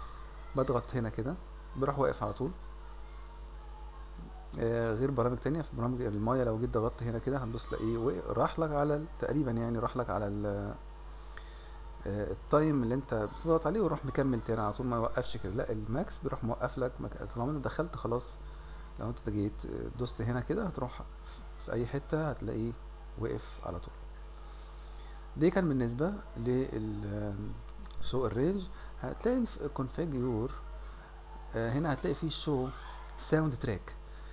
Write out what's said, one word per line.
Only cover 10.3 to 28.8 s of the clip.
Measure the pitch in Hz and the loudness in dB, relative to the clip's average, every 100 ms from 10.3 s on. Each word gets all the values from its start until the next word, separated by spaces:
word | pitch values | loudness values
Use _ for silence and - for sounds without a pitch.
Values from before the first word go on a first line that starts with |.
| 101 104 101 101 - - - - - - - - - - - - - - | 0 0 0 -2 -4 -10 -12 -12 -10 -10 -10 -10 -12 -12 -10 -10 -8 -4
آه، | 101 104 | -2 -2
التايم | - - 151 156 143 | -2 4 6 8 6
اللي | 113 | 4
انت | 131 135 | 2 2
بتضغط | 113 104 - 160 160 156 | 0 0 -2 4 4 6
عليه، | 208 | 4
ويروح | 165 147 | 4 2
مكمل | 127 131 135 117 117 | 0 2 4 2 2
تاني | 113 | 2
على | 104 | 2
طول، | 107 127 | 0 0
ما | 117 | 2
يوقفش | 113 - 123 117 | 2 2 0 0
كده. | 95 | 0
لا، | 110 139 | 0 0
الماكس | 110 104 127 208 - | 0 0 0 0 -2
بيروح | 143 - | -4 -2
موقف | 113 - 127 139 | 0 0 0 0
لك | 127 - | -2 -2
مك-، | 123 - - 117 | -6 -6 -6 -2
طالما | 127 | 0
انت | 151 | 0
دخلت | 117 - 160 - | -2 0 -2 0
خلاص. | 117 120 - - - - - - - - | 0 0 -2 -10 -10 -10 -10 -10 -10 -6
لو | 110 | -4
انت | 123 - | -2 0
جيت، | 104 104 - - | 2 2 0 -4
آه، | - 117 120 | -4 -4 -2
دوست | 123 - | -4 0
هنا | 113 120 | 0 0
كده، | 123 180 202 | 0 0 0
هتروح | 147 123 - - - - - - - - | -2 -4 -4 -10 -10 -12 -12 -12 -10 -2
في | |
اي | 117 117 | 0 0
حتة | 139 - 156 156 | -2 0 0 0
هتلاقيه | 123 107 117 117 120 - - - - | 0 -2 0 0 -2 -8 -12 -10 -4
وقف | 117 117 - - - | -2 -2 -4 -8 -4
على | 87 | -4
طول. | - - - - - - - - - - - - - - - 135 | -6 -10 -12 -10 -12 -12 -12 -10 -12 -10 -10 -10 -10 -12 -8 6
دي | 165 | 6
كان | 185 175 | 8 4
بالنسبة | 135 120 120 170 208 - 120 | 6 4 4 2 0 -6 -2
لل-، | 117 127 131 - 110 107 104 | 2 4 2 0 -2 -2 -2
آم، | 104 104 101 104 - - - - - | -2 -2 -2 -4 -4 -8 -10 -8 0
سوق | - 123 117 | 2 4 2
الرينج. | 117 156 196 185 - | 4 4 2 -2 -8